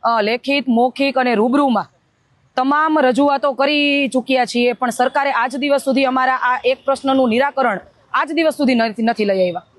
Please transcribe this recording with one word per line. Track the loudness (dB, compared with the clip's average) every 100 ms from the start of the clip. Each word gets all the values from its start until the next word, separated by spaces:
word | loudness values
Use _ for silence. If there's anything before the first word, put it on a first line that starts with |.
અ, | 0 0
લેખિત, | 0 -4 -2 -2 0
મૌખિક | 2 0 0 -2 0
અને | 0
રૂબરૂમાં | 0 2 2 2 0 -4 _ _ _ _ _ _ -4
તમામ | 0 0 2 2
રજૂઆતો | 2 2 2 2 -2
કરી | 0 0 2 0 0 0
ચૂક્યા | -2 -2 -2
છીએ, | 0 0 0
પણ | 0 -4
સરકારે | 0 -2 0 -2
આજ | -2 -4 -4
દિવસ | 0 0
સુધી | 0 0
અમારા | 0 0 0
આ | 0 -2 0
એક | -2 -2
પ્રશ્નનું | -2 -2 0 0 2
નિરાકરણ | 2 0 0 -2 -2 -10 _ _
આજ | -4 -2
દિવસ | 0 0
સુધી | 0 0
નથી, | 2 0 -2
નથી | -2 0
લઈ | 0 2 0
આવ્યા. | -2 _